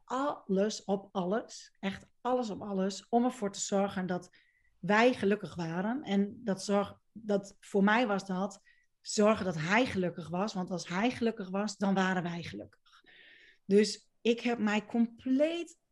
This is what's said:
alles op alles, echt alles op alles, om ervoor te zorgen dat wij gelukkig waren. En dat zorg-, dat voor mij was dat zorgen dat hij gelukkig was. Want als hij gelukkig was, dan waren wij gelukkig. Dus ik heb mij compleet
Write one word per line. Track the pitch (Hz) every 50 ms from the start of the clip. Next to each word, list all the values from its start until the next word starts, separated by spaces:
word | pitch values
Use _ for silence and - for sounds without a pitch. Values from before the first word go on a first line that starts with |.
| _
alles | - 240 262 277 294 285 - - - 190 185 202 214 214 - -
op | - 196 196 196 -
alles, | - 202 175 180 202 226 - - - - - - _ _
echt | - 196 196 - - - _ _
alles | - 247 254 254 247 214
op | 185 -
alles, | - 208 202 190 190 196 196 - - _
om | - 233 240
ervoor | 254 247 - 208 196
te | 196 -
zorgen | - - 208 190 196 202 196 196 185
dat | 180 180 180 180 - _ _ _ _ _ _ _ _ _ _
wij | - 175 208 214 233 254 247
gelukkig | - - 196 208 208 - 156 -
waren. | 170 170 160 165 175 185 214 247 294 -
En | - 196 196 202 208 - - -
dat | - 185 190 -
zorg-, | - 202 202 196 185 - - _ _
dat | _ 214 - 214 202 196 196 - - _
voor | - - - 202 196
mij | 208 214 233 254 208
was | 202 190 190
dat | - 185 180 196 202 - - _ _ _ _ _ _ _ _
zorgen | _ - - 214 208 208 220 202 190
dat | 185 175 160
hij | 151 170 202 226 269
gelukkig | 254 - 190 180 170 175 180 165 156
was. | 170 180 202 220 -
Want | 185 180 175
als | 190 170 - -
hij | 175 185 214 254
gelukkig | 247 - 233 226 220 214 190 185
was, | 185 196 208 208 - -
dan | 208 196 196
waren | 196 185 185 190 185 165
wij | 175 170 170 160
gelukkig. | - 185 208 - - - _ _ _ - _ _ - - - - - - - - - _ _ _
Dus | - 190 208 214 202 - - - _ _ _
ik | - 220 240 240
heb | - 247 233 240
mij | 208 208 208 214 208
compleet | - - 233 233 233 - - - 262 262 269 294 320 339 339 339 - - _ _ _